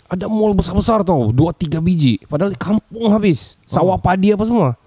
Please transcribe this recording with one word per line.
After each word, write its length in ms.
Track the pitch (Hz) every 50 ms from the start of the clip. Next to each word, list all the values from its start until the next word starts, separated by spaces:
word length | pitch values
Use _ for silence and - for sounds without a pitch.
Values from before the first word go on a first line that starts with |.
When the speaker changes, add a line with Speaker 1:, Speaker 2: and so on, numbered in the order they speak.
| _
Speaker 1:
ada 220 | _ 175 185 202
mall 240 | 220 220 214 214 214 202
besar-besar 500 | 185 170 175 180 202 202 - 226 214 196
tau, 280 | 170 180 120 120 107
dua, 200 | 117 127 156 170 160
tiga 260 | - 185 151 151 160
biji. 400 | 160 175 185 165 147 127 110 -
Padahal 300 | - - 151 147 185 202 190
kampung 520 | - - 170 208 214 - _ - 226 226 220
habis. 540 | 202 220 208 202 160 - - - - - _
Sawah 300 | - - 180 160 185 185
Speaker 2:
Oh. 80 | 180 -
Speaker 1:
padi 280 | 185 180 190 185 208
apa 120 | 214 190 214
semua. 320 | 220 240 233 175 131 117 - _